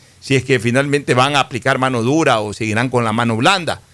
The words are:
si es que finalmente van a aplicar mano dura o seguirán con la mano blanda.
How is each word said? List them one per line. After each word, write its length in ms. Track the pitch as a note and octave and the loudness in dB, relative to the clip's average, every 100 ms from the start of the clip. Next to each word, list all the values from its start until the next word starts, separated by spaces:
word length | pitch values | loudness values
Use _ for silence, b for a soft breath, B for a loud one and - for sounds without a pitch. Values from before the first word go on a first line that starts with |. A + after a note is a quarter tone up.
| b b | b b
si 160 | - | -2
es 100 | C3+ | 0
que 140 | C3 C3+ | 2 0
finalmente 560 | A#2 B2 C#3+ C#3+ C#3+ | 2 0 0 0 0
van 220 | B2 C3 D3 | 0 2 0
a 40 | |
aplicar 380 | B2+ A#2+ C3+ C3 | -2 -4 -2 0
mano 240 | C3 B2+ | 0 0
dura 380 | A2+ D#3 D3 A2+ | 0 2 2 0
o 120 | G#2 | -2
seguirán 360 | G2 A2 G#2+ C3 | -6 -2 -2 0
con 160 | B2 | 0
la 80 | A#2 | 0
mano 240 | A2 A#2 A2+ | 0 0 0
blanda. 440 | D3 G3 D3+ F2+ b | 2 0 -2 -8 b